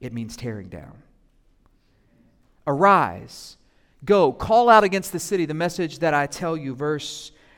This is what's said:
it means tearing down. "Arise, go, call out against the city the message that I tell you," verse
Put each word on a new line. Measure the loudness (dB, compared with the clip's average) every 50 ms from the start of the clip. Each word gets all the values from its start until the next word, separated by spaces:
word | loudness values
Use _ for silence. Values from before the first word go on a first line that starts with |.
it | -14 -12 -10
means | -10 -10 -10 -12
tearing | -10 -10 -10 -10 -10 -12 -14
down. | -16 -16 -16 -18 -20 -20 _ _ _ _ _ _ _ _ _ _ _ _ _ _ _ _ _ _ _ _ _ _ _ _ _ _ _ _ _ _ _ _ _
"Arise, | -4 0 4 4 6 6 6 4 0 -4 -8 -14 -18 -18 -20 -20 -20 -20 _ _ _ _ _ _ _ _ _ 0
go, | 2 4 4 4 2 2
call | -2 -2 2 4 4 6 8
out | 8 8 8
against | 4 0 -2 -4 -6 -8
the | -8
city | -6 -4 -2 -2 -2
the | -2 -2
message | -2 -2 -4 -2 -4 -6 -6 -4 -2
that | 0 0 2
I | 2 0
tell | -2 -4 -6 -6 -6 -4
you," | -4 -6 -8 -8
verse | -6 -4 -4 -4 -4 -6 -10 -12 -14 -16 -18 -20 _ _ _ _